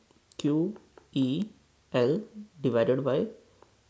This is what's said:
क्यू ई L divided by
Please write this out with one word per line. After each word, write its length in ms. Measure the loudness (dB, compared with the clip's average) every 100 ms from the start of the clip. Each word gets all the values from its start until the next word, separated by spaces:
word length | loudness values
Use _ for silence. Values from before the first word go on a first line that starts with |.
| _ _ _ -4
क्यू 340 | 0 0 -2 -6 -18 -20 _ -2
ई 340 | 0 -2 -6 -10 _ _ _
L 300 | 0 2 0 -4 -16 -20 -6 0
divided 400 | 2 2 2 0
by 160 | 0 -2 -8 _ _ -20 _